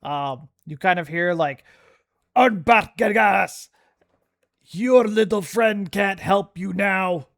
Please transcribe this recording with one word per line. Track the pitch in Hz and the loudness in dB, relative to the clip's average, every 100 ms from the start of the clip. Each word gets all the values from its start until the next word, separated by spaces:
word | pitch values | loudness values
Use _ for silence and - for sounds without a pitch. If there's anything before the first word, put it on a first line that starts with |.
Um, | 147 143 143 131 151 _ - | -8 -6 -6 -10 -14 _ -18
you | 151 | -6
kind | 190 180 | -2 -2
of | 160 | -2
hear, | 165 175 | -4 -2
like, | 175 151 135 _ _ _ _ _ _ _ - | 0 -2 -4 _ _ _ _ _ _ _ 2
Unbat | 254 214 156 226 196 _ | 2 2 2 2 2 _
Gargas, | 214 208 214 196 185 - - _ _ _ _ _ _ _ _ _ | -2 2 2 2 0 -6 -20 _ _ _ _ _ _ _ _ _
your | _ 165 240 254 226 | _ -6 4 4 4
little | 214 214 214 | 0 0 -2
friend | 180 - 226 208 196 | -4 0 0 0 -6
can't | 202 202 190 | -4 -2 -4
help | - 196 202 - | 0 0 0 -8
you | 185 | -10
now. | 180 202 190 185 175 135 | -4 -2 0 -2 -4 -6